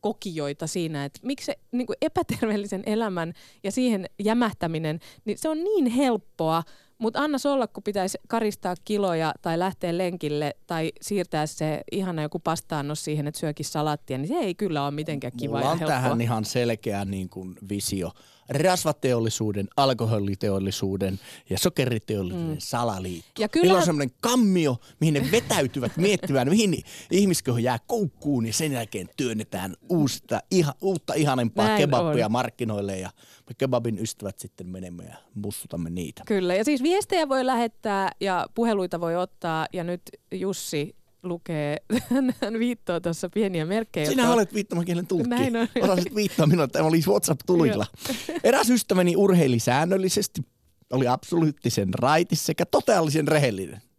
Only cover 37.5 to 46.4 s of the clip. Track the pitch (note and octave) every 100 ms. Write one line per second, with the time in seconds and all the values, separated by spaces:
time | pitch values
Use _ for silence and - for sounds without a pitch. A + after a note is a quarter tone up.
37.5 | A#3+ A#3 - A3 G3 F#3+ - F#3+ F3+ -
38.5 | - A#3 G3+ F3+ E3+ E3+ E3+ F#3 - E3+
39.5 | D#3+ D#3+ F3+ E3+ F3 - - _ F#3 F#3+
40.5 | F#3+ - D#3 D3+ - _ _ F3+ E3+ -
41.5 | D#3+ D3 D3 - A#3 - B3 C4 A#3+ G#3
42.5 | A3+ A#3 A#3+ - F3 F3 E3 F3+ G3+ G#3
43.5 | F3+ D#3 G#3 A3 - D3+ C4 A#3 A#3+ G3+
44.5 | G#3 G3+ F3 E3+ F3 F3 F#3 B3 A#3+ C4
45.5 | A#3 A#3 B3 G#3 F#3 F3+ G#3 G#3 -